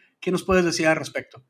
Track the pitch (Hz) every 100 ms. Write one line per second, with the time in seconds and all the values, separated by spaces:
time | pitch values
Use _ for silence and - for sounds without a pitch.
0 | _ _ 185 180 185 185 175 - 160 156
1 | 135 135 - -